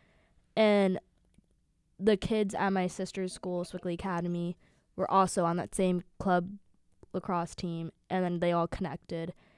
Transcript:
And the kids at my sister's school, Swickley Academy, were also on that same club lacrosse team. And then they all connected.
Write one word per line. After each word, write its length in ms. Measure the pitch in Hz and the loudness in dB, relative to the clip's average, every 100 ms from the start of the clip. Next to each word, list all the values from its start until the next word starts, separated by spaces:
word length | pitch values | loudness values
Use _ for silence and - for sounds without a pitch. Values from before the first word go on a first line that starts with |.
| _ _ _ _ _ - | _ _ _ _ _ 2
And 420 | 220 208 196 185 - _ _ _ _ _ _ _ _ - | 4 6 4 2 -6 _ _ _ _ _ _ _ _ -2
the 180 | 202 202 | 2 2
kids 380 | - 220 202 | 2 0 0
at 160 | 220 196 | 0 0
my 140 | 196 180 | 0 0
sister's 460 | - 185 - 185 | -2 -8 -6 -6
school, 320 | - 185 180 | -6 -6 -4
Swickley 300 | 175 180 180 | -4 -6 -6
Academy, 640 | 170 196 175 175 175 170 180 _ _ _ - | -6 -4 -4 -2 -2 -4 -6 _ _ _ -4
were 140 | 185 | 2
also 340 | 190 190 - | 4 4 4
on 120 | 170 175 | 0 0
that 160 | - | -2
same 280 | - 185 180 - - | 0 2 2 -2 -6
club 320 | 196 180 180 202 _ _ _ _ - | 2 2 2 -6 _ _ _ _ -8
lacrosse 420 | 190 - 175 175 | -8 -4 -4 -4
team. 380 | - 180 165 165 - - | -6 -6 -6 -8 -12 -4
And 160 | 185 | -2
then 160 | 180 175 | 0 0
they 120 | 175 | 2
all 140 | 170 170 | 2 0
connected. 680 | - 175 139 - 165 165 - _ | -2 -6 -8 -8 -8 -8 -10 _